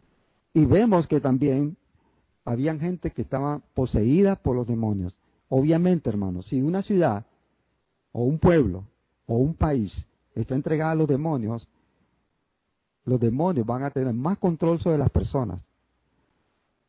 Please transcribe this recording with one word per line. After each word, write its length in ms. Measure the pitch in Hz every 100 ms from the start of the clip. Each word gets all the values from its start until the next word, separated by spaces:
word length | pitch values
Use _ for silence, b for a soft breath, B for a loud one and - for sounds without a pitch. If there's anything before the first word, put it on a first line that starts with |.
| _ _ _ _ _
Y 120 | 165 143
vemos 420 | 160 233 185 160
que 140 | 151
también 560 | 135 127 143 131 147 180 _ _ _ _ _ _ -
habían 340 | 120 147 156
gente 320 | 170 180 160
que 100 | -
estaba 400 | 113 135 143 147 -
poseída 640 | - 127 - 107 160 196 190
por 200 | - 123
los 100 | 113
demonios. 500 | 117 110 101 90 - _ _ -
Obviamente, 600 | 135 147 165 180 175 -
hermanos, 380 | 104 98 90 -
si 140 | 127
una 200 | 139 185
ciudad 440 | 190 196 156 104 - _ _ _ _ _ _ _ _
o 120 | 117
un 160 | 123 156
pueblo 460 | 185 170 113 90 104 _ _ _ -
o 100 | 117
un 160 | 143
país 400 | 165 165 139 98 - - _ _
está 220 | - 113 131
entregada 360 | - 156 156
a 40 | 160
los 120 | 151
demonios, 600 | 135 160 143 107 117 - _ _ _ _ _ _ _ _ _ _ _ _ _
los 160 | - 123
demonios 460 | 117 123 175 160 110
van 180 | 123
a 80 | 139
tener 220 | 139 131
más 240 | 117 143 202
control 400 | 185 165 165 170
sobre 180 | - 151
las 140 | 143
personas. 500 | - - 139 117 90 - _ _ _ _ _ _ _ _ _ _ _